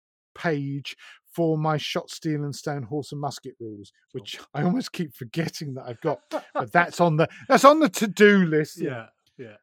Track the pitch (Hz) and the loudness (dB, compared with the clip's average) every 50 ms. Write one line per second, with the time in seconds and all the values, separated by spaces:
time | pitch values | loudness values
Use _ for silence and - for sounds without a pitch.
0 | _ _ _ _ _ _ - - - 170 156 143 139 139 139 143 131 - - - | _ _ _ _ _ _ -12 -6 -4 -2 -2 -2 -4 -6 -6 -8 -10 -12 -14 -16
1 | - - - _ _ _ - 170 170 160 160 156 156 156 156 147 - - - 180 | -20 -20 -20 _ _ _ -4 -2 0 0 0 0 0 0 -2 -2 -4 -4 -6 -6
2 | - - - - - 160 151 147 147 143 135 - - 160 143 143 123 98 147 151 | -8 -8 -12 -8 -4 -4 -4 -4 -4 -6 -8 -8 -8 -8 -8 -8 -8 -8 -8 -8
3 | 131 - 151 143 147 139 - - - 131 110 - 117 110 107 101 98 - _ _ | -8 -8 -10 -8 -8 -8 -8 -10 -14 -16 -16 -14 -14 -14 -14 -14 -18 -20 _ _
4 | _ _ - 131 - - - - - - - 143 151 175 196 262 - - - - | _ _ -16 -14 -14 -14 -16 -18 -16 -10 -4 -2 0 0 0 -2 -4 -6 -8 -8
5 | 170 139 - - 131 110 - 165 160 160 - - 160 139 127 131 127 127 117 - | -8 -8 -10 -14 -16 -8 -6 -6 -6 -6 -8 -10 -10 -10 -10 -10 -12 -12 -12 -6
6 | - 160 - - _ _ - - - - - 294 131 104 - 175 175 160 - - | -4 -4 -4 -4 _ _ -10 -10 -10 -8 -8 -8 -4 0 2 2 2 2 0 0
7 | 175 170 156 151 160 - - - - - 262 233 269 269 302 320 302 196 - - | 2 2 4 2 0 0 -2 -8 0 2 4 8 8 8 8 8 4 2 2 -2
8 | 233 208 - - 208 208 202 196 180 160 151 151 139 - - 170 165 156 127 117 | -4 -2 4 6 8 8 8 6 4 4 2 0 0 -2 -4 -6 -6 -6 -6 -8
9 | 113 - _ _ _ _ _ - 123 110 104 - | -12 -16 _ _ _ _ _ -18 -18 -18 -20 -20